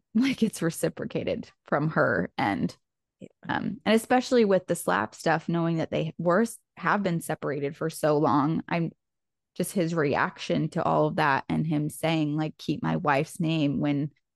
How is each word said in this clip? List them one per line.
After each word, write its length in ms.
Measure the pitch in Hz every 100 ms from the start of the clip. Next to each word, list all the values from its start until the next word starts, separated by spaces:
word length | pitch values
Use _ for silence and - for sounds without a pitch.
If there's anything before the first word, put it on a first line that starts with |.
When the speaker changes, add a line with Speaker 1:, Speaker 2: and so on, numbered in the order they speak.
| _
Speaker 1:
<laughs> 80 |
like 280 | 220 269 247
it's 200 | 226 -
reciprocated 880 | 165 - 165 - 147 - - - - _
from 260 | - 156 156
her." 420 | 156 131 98 90 -
And, 360 | 117 98 - - _ _ _ _
Speaker 2:
Yeah. 80 | - _ -
Speaker 1:
um, 320 | - - -
and 100 | -
especially 520 | 220 - 254 247 254 214
with 200 | 190 -
the 80 |
slap 400 | 175 - 180 -
stuff, 320 | - - 160 -
knowing 280 | 170 165 165
that 140 | -
they 240 | 143 160 -
were, 300 | 170 175 233 - _ -
have 240 | 165 196
been 180 | 190 165
separated 560 | - 160 151 147 139 151
for 140 | 160
so 260 | - 160 147
long, 460 | 151 135 143 165 -
I'm, 260 | 175 160 - _ _ _ _ _
just 180 | - 175
his 220 | 202 165
reaction 720 | 165 147 92 156 - - 165 151
to 120 | 165
all 240 | - 160 151
of 100 | 160
that 280 | 156 135 -
and 180 | 160 156
him 220 | 151 151
saying, 480 | - 160 165 151 151
like, 220 | 156 -
"Keep 240 | - 147
my 140 | 160 160
wife's 440 | 160 139 156 -
name," 400 | 160 160 143 139
when 300 | 147 143 147 - _